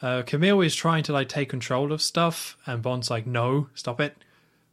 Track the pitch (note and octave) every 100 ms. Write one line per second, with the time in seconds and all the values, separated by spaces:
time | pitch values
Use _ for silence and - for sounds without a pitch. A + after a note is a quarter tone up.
0 | B2+ B2+ A#2+ D3 F#3+ G3+ E3 - E3 D#3+
1 | D3 C#3+ C3+ D3 C#3 C3 - B2+ C#3+ D#3
2 | - E3+ E3+ E3 - - - A#2+ B2 B2+
3 | A#2 A#2 B2 A#2+ B2 C#3 C#3+ - C3 A#2
4 | D3 - _ _ _ _ _